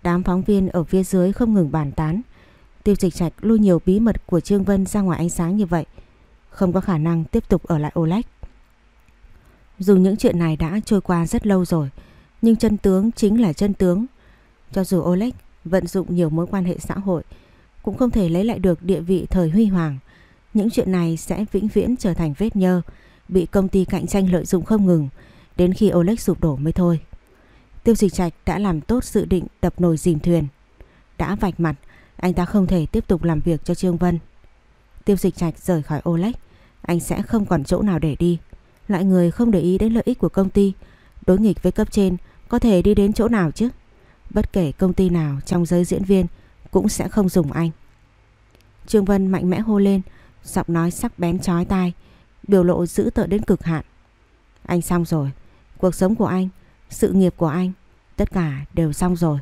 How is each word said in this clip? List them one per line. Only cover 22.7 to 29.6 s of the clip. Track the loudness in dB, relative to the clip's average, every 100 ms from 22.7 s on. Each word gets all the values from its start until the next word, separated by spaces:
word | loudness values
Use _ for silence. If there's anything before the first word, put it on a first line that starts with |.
| 0 -2 -16 -20 _ -2
bị | -2 2
công | 0 2
ty | 0 0
cạnh | -4 -2
tranh | 0 2
lợi | 0 0
dụng | -2 2
không | 2 4
ngừng, | 4 2 -8 -20 -20 _ 0
đến | 0
khi | 4 2
Oleg | 4 2 0
sụp | -2 0
đổ | -2 -2
mới | -2
thôi. | 0 0 0 -4 -20 _ _ _ -20 _ -4
Tiêu | 0 4
Dịch | 2
Trạch | 0 -4 -4 -4
đã | -2
làm | -2 -2
tốt | -2 -2
dự | 0 -2 0
định | -2 -2 _